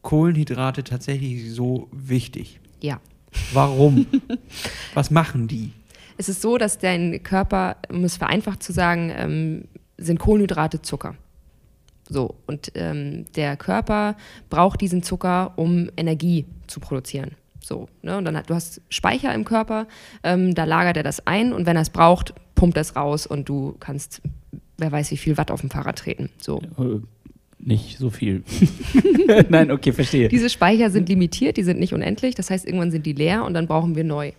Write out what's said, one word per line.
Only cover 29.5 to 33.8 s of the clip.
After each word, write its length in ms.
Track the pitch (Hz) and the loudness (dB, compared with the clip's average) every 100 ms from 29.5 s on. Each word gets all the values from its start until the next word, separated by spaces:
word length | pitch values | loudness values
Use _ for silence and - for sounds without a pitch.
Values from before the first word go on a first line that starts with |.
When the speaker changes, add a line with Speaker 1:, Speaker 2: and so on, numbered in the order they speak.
| 160 151 | 8 6
Speaker 3:
okay, 200 | 135 143 | 4 2
verstehe. 360 | 123 127 143 113 | 2 2 4 4
Speaker 2:
Diese 200 | 240 233 | 4 2
Speicher 400 | - 175 220 226 | 4 4 6 4
sind 180 | 180 175 | 2 2
limitiert, 480 | 185 175 - 262 - | 2 2 2 0 2
die 60 | |
sind 160 | 180 180 | 0 0
nicht 140 | 185 | 0
unendlich. 420 | - - 214 262 | -2 -4 -2 -2
Das 140 | 247 185 | -4 -4
heißt, 140 | 190 - | -4 -2
irgendwann 240 | 180 170 | -2 -2
sind 140 | 160 | -2
die 80 | 156 | -4
leer 300 | 143 156 214 | 0 0 0
und 80 | 233 | -2
dann 100 | 170 165 | -2 0
brauchen 280 | 160 | 0